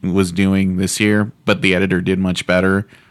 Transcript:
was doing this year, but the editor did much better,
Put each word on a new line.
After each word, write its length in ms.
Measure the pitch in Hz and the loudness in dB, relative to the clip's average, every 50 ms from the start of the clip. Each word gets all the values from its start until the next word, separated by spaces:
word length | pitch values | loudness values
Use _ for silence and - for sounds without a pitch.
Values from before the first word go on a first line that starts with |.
was 300 | - 92 87 98 95 87 | -6 -2 0 0 0 0
doing 460 | 85 92 98 95 95 98 98 95 92 90 | 0 0 0 2 2 0 0 0 -2 -2
this 240 | 95 92 - - | -4 -4 -2 0
year, 320 | 107 104 104 104 104 104 - _ _ | 0 2 2 0 0 -2 -6 _ _
but 180 | - 104 87 | -2 -2 0
the 140 | 90 95 92 | 0 0 2
editor 240 | 90 95 92 92 90 | 2 0 0 0 -2
did 180 | 90 90 95 92 | 0 -2 -2 -2
much 300 | 95 92 90 - - - | -2 -2 -4 -4 -2 0
better, 400 | 90 92 92 95 95 98 101 - - - _ _ | 0 2 2 2 2 0 -2 -4 -10 -20 _ _